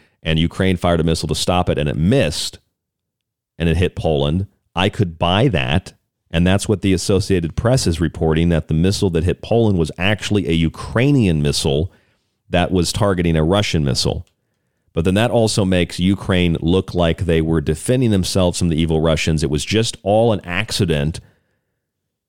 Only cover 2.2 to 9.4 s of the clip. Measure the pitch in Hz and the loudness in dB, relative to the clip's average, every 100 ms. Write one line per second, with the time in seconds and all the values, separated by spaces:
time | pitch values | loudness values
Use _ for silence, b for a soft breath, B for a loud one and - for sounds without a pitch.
2.2 | 80 - - - _ _ _ _ _ _ | 0 -4 -8 -12 _ _ _ _ _ _
3.2 | _ _ _ - 82 80 90 - 82 73 | _ _ _ -4 -2 0 -2 -2 -2 0
4.2 | 71 87 101 _ _ - 101 - 90 80 | 0 -2 -4 _ _ -2 0 0 -4 -2
5.2 | 87 95 135 85 62 82 - - _ _ | 0 2 2 0 -2 -2 -4 -18 _ _
6.2 | _ 82 87 98 - 101 101 90 - 95 | _ 0 2 2 0 0 0 0 2 0
7.2 | - 92 82 - 113 131 95 80 82 - | 2 0 -2 -2 0 0 0 0 -2 0
8.2 | 80 80 85 82 - 78 90 - 101 82 | 0 2 2 0 0 0 0 2 0 0
9.2 | 85 - | -2 -2